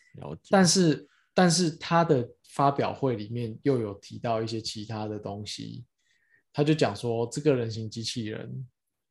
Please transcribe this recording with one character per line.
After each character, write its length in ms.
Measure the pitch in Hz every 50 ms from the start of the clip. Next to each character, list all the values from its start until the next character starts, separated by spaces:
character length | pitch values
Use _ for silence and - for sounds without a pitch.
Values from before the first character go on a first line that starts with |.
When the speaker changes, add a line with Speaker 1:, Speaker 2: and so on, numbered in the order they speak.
| _ _ -
Speaker 1:
了 200 | - - - -
解。 140 | - _ -
Speaker 2:
但 160 | 202 190 185
是， 420 | 160 - 196 175 156 135 131 - _ _ _ _ _ -
但 160 | - 185 175
是 220 | 156 180 180 156
他 320 | - - - - 170 170 170
的 240 | 165 151 127 117 - - _ _ -
发 220 | - - 139 139
表 220 | 139 - 117 95 101
会 220 | - 139 131 120
里 120 | 104 107 104
面 280 | 117 120 120 110 113 - -
又 160 | 143 131 120
有 140 | 110 104 101
提 220 | - - - 117
到 240 | 110 - 120 113 110
一 60 | 113
些 140 | 110 113 110
其 240 | 110 - - 110 104
他 220 | 107 110 107 107
的 120 | 107 107 104
东 260 | - 104 101 104 104
西， 400 | 101 - - 110 110 113 117 120 _ _ _ _ _ _ _ _ _ _ _ _ _ -
他 100 | - 147
就 100 | 151 156
讲 220 | 151 139 107 104
说 320 | - - 120 113 117 120 117
这 100 | - 147
个 120 | 143 156 135
人 160 | 123 113 110
形 200 | 107 113 110 107
机 140 | - 117 110
器 220 | - - 123 110
人 400 | 107 110 - - 123 127 131 131 - _ _ _ _ _ _ _ _